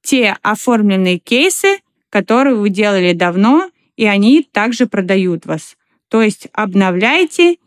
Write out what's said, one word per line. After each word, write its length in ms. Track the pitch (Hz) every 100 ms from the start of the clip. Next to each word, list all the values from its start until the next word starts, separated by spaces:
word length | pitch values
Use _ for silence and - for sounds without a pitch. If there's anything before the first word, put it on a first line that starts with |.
те 340 | - 262 214 -
оформленные 720 | - 214 - 233 208 190 185 180
кейсы, 600 | - 240 349 - 392 392 _ _ _
которые 440 | 208 185 233 277 226
вы 140 | 208
делали 440 | 190 208 196 180
давно, 560 | 175 180 180 214 302 381 _ _ -
и 80 | 214
они 420 | 202 208 294 285
также 340 | - 220 226 247
продают 640 | 202 185 196 185 165 -
вас. 280 | 160 - _ _ _ _
То 120 | 226
есть 260 | 220 - -
обновляйте 1040 | - 214 185 190 180 220 320 339 - 349 349